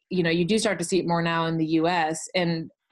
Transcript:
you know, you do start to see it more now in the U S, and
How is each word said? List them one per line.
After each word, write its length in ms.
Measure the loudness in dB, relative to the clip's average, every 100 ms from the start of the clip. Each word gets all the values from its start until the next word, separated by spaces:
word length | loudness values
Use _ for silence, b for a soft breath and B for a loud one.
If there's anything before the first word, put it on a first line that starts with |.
| _
you 140 | 0
know, 60 | 2
you 160 | 2 2
do 120 | 2
start 220 | 0 -2
to 60 | -2
see 120 | -2
it 100 | 0
more 140 | 0
now 240 | 0 0 0
in 120 | -2
the 80 | 0
U 220 | 2 2
S, 400 | 2 0 -2 -4 -2
and 360 | 0 -2 -6 -16 _